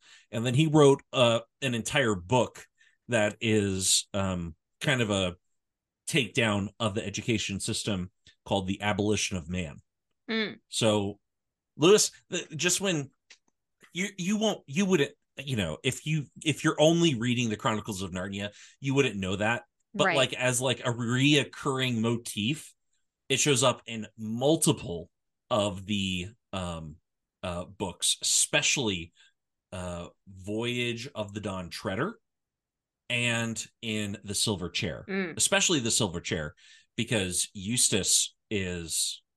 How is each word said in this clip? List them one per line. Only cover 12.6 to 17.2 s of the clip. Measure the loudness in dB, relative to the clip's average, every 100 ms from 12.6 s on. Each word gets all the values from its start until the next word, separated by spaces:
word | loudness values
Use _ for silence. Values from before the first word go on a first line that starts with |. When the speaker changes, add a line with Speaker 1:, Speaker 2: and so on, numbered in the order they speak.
| 0 0
Speaker 1:
when | 0 -2 -4 _ _ -20 _ _ _ _ -14
you, | -6 -6 -4
you | -2 0
won't, | 0 -2 -4
you | 0
wouldn't, | 2 4 2 -2 _ -14
you | -4 -2
know, | -2 -2
if | -4 -4 -2
you, | -4 -4 -6
if | -4 0
you're | 0 6
only | 6 6 4
reading | 2